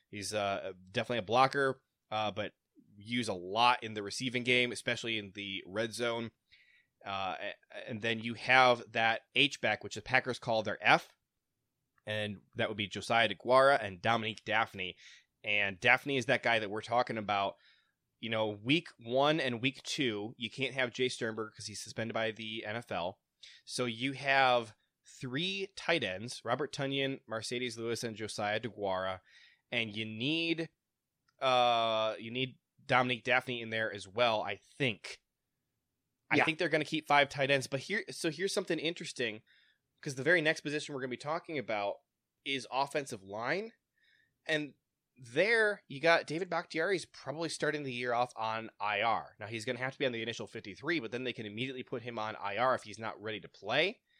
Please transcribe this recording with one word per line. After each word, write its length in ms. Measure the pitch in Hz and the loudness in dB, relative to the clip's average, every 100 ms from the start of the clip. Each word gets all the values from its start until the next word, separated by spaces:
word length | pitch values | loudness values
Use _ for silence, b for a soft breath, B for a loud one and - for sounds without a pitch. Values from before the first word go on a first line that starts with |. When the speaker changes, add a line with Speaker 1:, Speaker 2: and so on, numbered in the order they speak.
| _ | _
Speaker 1:
He's, 240 | 104 95 | -10 -4
uh, 380 | 107 101 98 90 92 92 | -2 0 -2 -4 -12 -8
definitely 260 | 120 117 123 | -4 -2 -2
a 60 | |
blocker, 580 | 98 117 135 143 135 127 _ _ _ | 2 4 4 4 0 0 _ _ _
uh, 200 | 107 107 | -4 -2
but 220 | 95 101 - _ _ _ 101 | -4 -6 -10 _ _ _ -20
used 320 | 101 120 110 | -6 -2 -2
a 60 | |
lot 500 | 95 90 104 120 123 | -4 -2 4 6 4
in 100 | 113 107 | 0 -6
the 80 | |
receiving 400 | 101 - 131 123 | -6 -4 -4 -2
game, 280 | 120 123 123 | 4 4 4
especially 460 | 107 - 117 117 110 | 0 -4 -4 -2 -4
in 140 | 101 | -6
the 300 | 95 101 98 - | -8 -8 -8 -6
red 280 | 98 113 | -4 -2
zone. 380 | 104 120 117 117 - _ - _ _ _ _ - | -2 -2 -2 -4 -10 _ -20 _ _ _ _ -8
Uh, 300 | 98 95 85 | -4 -4 -4
a-, 500 | 101 - _ 104 - | -8 -10 _ -14 -10
and 120 | 117 | -6
then 180 | 113 113 | -2 -2
you 160 | 113 113 | -4 -4
have 480 | - 131 127 120 107 | 6 8 10 6 2
that 280 | 113 113 113 - - | 0 2 2 0 2
H-back, 480 | 139 - 117 104 | 2 2 0 0
which 120 | 101 - | -2 -10
the 60 | |
Packers 380 | - 127 127 120 | 0 2 2 -2
call 240 | - 113 | 0 0
their 160 | 107 98 | 0 0
F, 300 | 110 156 - _ _ _ _ _ _ _ _ _ - | 4 4 2 _ _ _ _ _ _ _ _ _ -6
and 320 | 107 104 101 - 113 | -4 -4 -6 -10 -4
that 140 | 113 | -4
would 80 | 107 | -2
be 100 | 104 | -4
Josiah 400 | 104 98 117 113 | -6 2 4 4
DeGuara 560 | 101 117 127 135 143 104 | 2 4 6 8 6 2
and 160 | 90 | -2
Dominique 440 | 113 117 110 110 - | 0 0 0 -6 -2
Dafney. 500 | 107 110 98 92 b b b b _ | 0 0 -2 -8 b b b b _
And 360 | 110 104 101 95 | -2 0 0 2
Dafney 380 | 123 127 139 139 | 4 4 2 -2
is 80 | 120 | 2
that 180 | 123 | 2
guy 160 | 120 113 | 2 2
that 100 | 107 | 0
we're 120 | 107 | -4
talking 360 | - 120 123 113 | 0 0 2 -2
about. 380 | 104 101 98 - _ _ _ _ _ _ | -2 0 0 -4 _ _ _ _ _ _
You 100 | 113 | -4
know, 280 | 113 110 104 | 0 0 0
week 280 | 110 160 - - | 2 2 2 -10
one 400 | 117 123 143 156 | -2 4 4 4
and 220 | 131 120 | 2 0
week 200 | 131 135 | -2 -2
two, 500 | - - 131 104 107 - | -6 -2 0 0 -4 -8
you 120 | 117 | -10
can't 240 | - 135 | -4 -4
have 180 | 131 127 | -2 -2
Jay 160 | 113 127 | 0 -2
Sternberger 460 | - 117 110 110 - | 0 -4 -4 -6 -10
'cause 120 | 110 | -12
he's 140 | 101 | -12
suspended 320 | - - 113 | -10 -6 -4
by 180 | 113 113 | 0 -2
the 340 | 107 110 110 104 | -2 -8 -8 -6
N 100 | 110 | -6
F 160 | 117 | -4
L. 280 | 95 85 98 _ _ b b | -4 -4 -6 _ _ b b
So 220 | - - 123 | -10 -4 -2
you 280 | 113 131 | -2 -4
have 600 | 139 143 135 131 123 113 - _ _ - | -2 2 6 6 6 2 -8 _ _ -20
three 640 | - 131 131 180 196 190 - | -12 -6 -2 -2 -4 -8 -6
tight 260 | - 170 | 0 0
ends, 380 | 110 92 117 - | 0 -4 -8 -8
Robert 300 | 113 127 147 | -2 -2 -2
Tonyan, 480 | - 139 139 135 135 - | -4 -2 0 -2 -4 -6
Marcedes 480 | 113 113 123 123 113 | -8 -4 -4 -4 -4
Lewis, 260 | 117 113 | -4 -4
and 140 | 117 107 | -4 -6
Josiah 420 | 110 - 104 110 | -8 -4 -2 -2
DeGuara. 600 | 110 104 101 92 95 92 - - - _ _ | -4 -4 -2 0 -2 -4 -10 -20 -20 _ _
And 240 | 123 113 104 | -4 -2 -4
you 80 | |
need, 640 | 110 110 131 160 165 165 160 _ _ _ _ _ _ _ | -6 -4 -2 0 0 -2 -4 _ _ _ _ _ _ _
uh, 760 | 135 127 123 120 113 110 110 95 | 2 4 6 4 4 2 0 -2
you 120 | 113 | -6
need 260 | 120 131 - _ _ - | -4 -4 -6 _ _ 0
Dominique 380 | 127 127 123 | 2 2 0
Dafney 380 | 123 123 127 120 | 2 2 2 -4
in 80 | 113 | -4
there 240 | 113 110 | -2 -2
as 140 | 101 95 | -4 -6
well, 340 | 104 120 110 | 2 4 4
I 180 | 90 101 _ - | 0 -6 _ -2
think. 420 | 135 101 - - _ _ _ _ _ _ _ _ _ _ - | -2 -2 -8 -14 _ _ _ _ _ _ _ _ _ _ 0
I 80 | 117 | 2
Speaker 2:
Yeah. 80 | 127 | 4
Speaker 1:
think 120 | 156 | 2
they're 100 | 175 | 0
gonna 160 | 156 | 0
keep 240 | 147 165 - | 0 -4 4
five 220 | 147 135 | 6 6
tight 220 | 143 135 | 2 2
ends, 160 | 139 123 | 2 0
but 140 | 135 | -6
here, 220 | - 208 - | -4 -4 -4
so 200 | 123 170 | -4 -2
here's 240 | 147 190 | -2 -2
something 260 | 214 185 165 | -2 -2 -2
interesting, 640 | 156 175 - - 120 107 - _ _ _ _ _ | -2 -6 -8 -4 -4 -4 -12 _ _ _ _ _
'cause 140 | - 131 | -10 -2
the 80 | |
very 180 | 131 175 | 2 4
next 180 | 151 160 | 4 0
position 320 | 151 147 151 | -2 -6 -6
we're 80 | 143 | -6
gonna 100 | 127 | -6
be 40 | 120 | -6
talking 420 | 143 165 - 156 | -6 -6 -6 -6
about 440 | 107 107 101 - _ _ _ _ | -4 -2 -2 -4 _ _ _ _
is 240 | - 139 117 | -6 -6 -4
offensive 540 | 123 139 156 135 113 | -2 0 -2 -4 -8
line, 480 | 95 101 120 170 220 - _ _ _ _ _ _ - | -10 -6 -4 -4 -4 -12 _ _ _ _ _ _ -4
and 280 | 156 147 - _ _ _ _ | -2 -2 -10 _ _ _ _
there 640 | 123 123 196 233 214 196 - | -4 0 4 4 4 0 -6
you 120 | 143 | 0
got 280 | 156 170 110 | 4 4 2
David 200 | 151 185 | -4 -4
Bakhtiari 480 | 170 - 156 165 190 | -4 -4 -2 0 -2
is 100 | - | -4
probably 440 | - - 147 165 | -12 -10 -6 -6
starting 320 | - 151 151 | -2 -2 -2
the 100 | 143 | -4
year 220 | 120 123 | -4 0
off 200 | 117 123 - | 2 0 -2
on 340 | 110 110 113 - | -2 -2 -6 -6
I 220 | 101 101 | 0 2
R. 340 | 113 104 73 - | 2 2 -2 -10
Now 80 | 104 | -8
he's 180 | 113 107 | -6 -4
gonna 140 | 120 | -4
have 140 | 131 | -4
to 40 | - | -2
be 80 | 139 | -2
on 60 | |
the 100 | 117 | 0
initial 240 | 113 110 110 | -4 -6 -8
fifty-three, 540 | 113 107 90 139 170 | -10 -12 -8 -2 -2
but 120 | 113 | -2
then 120 | 120 | -4
they 100 | 127 | -4
can 140 | 120 107 | -4 -6
immediately 340 | 104 131 127 | -6 -6 -6
put 220 | - 131 | -8 -8
him 160 | 117 117 | -6 -6
on 160 | 107 107 | -6 -4
I 220 | 101 101 | -4 2
R 180 | 123 120 | 2 2
if 80 | |
he's 160 | 110 104 | -2 -10
not 200 | 110 85 | -8 -8
ready 200 | 104 107 | -6 -8
to 100 | 82 | -8
play. 500 | - 98 123 180 233 _ _ | -10 -2 2 2 -2 _ _